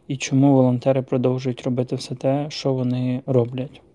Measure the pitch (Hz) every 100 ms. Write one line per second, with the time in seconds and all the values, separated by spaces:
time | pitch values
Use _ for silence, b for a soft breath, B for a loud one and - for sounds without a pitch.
0 | - 135 - 135 139 135 127 123 135 135
1 | 123 131 123 127 131 120 139 123 127 131
2 | - 131 135 139 151 - 139 131 123 127
3 | 127 127 - 127 120 131 127 - _